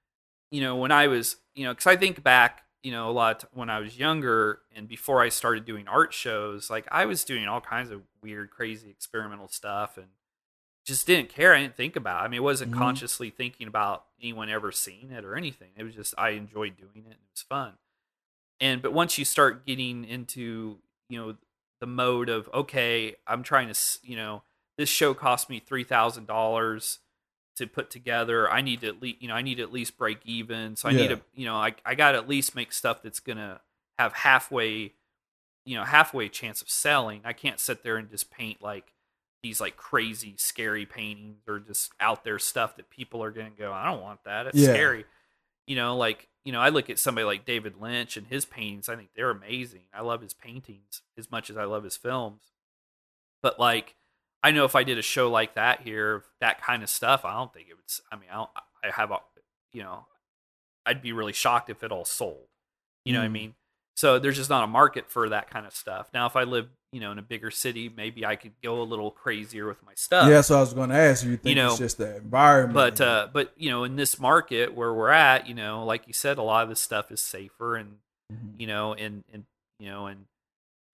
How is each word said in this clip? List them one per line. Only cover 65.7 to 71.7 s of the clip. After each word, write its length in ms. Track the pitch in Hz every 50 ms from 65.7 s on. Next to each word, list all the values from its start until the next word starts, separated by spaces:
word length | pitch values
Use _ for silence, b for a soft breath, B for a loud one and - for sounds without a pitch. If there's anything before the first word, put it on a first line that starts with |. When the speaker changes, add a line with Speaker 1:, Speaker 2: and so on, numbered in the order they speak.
| -
Speaker 1:
stuff. 360 | - - 107 92 98 104 - -
Now, 120 | 123 120
if 100 | 117 -
I 80 | 131 123
live, 240 | 123 127 117 113 123 _ _ _ _
you 80 | - 120
know, 120 | 110 101 104
in 60 | 104
a 40 | 101
bigger 280 | 113 120 107 113 110
city, 360 | - - - 131 117 117 117 117
maybe 380 | 113 113 107 110 113 113 110
I 100 | 107 107
could 240 | 101 - 110 104 _
go 200 | - 117 117 120
a 20 | 117
little 280 | 113 117 107 107 107
crazier 540 | - _ - 135 113 107 104 101 117 107 104 107
with 140 | 101 - _
my 100 | - -
stuff. 340 | - - - 175 180 160 147
Speaker 2:
Yeah, 120 | 151 151
so 160 | 143 - 147 139
I 20 |
was 120 | 135 120 120
gonna 220 | 127 131 127 135
ask, 280 | 151 160 147 135 123 127
you 140 | 120 123 113
think 180 | - 131 147
Speaker 1:
You 80 | 135 127
Speaker 2:
it's 120 | 123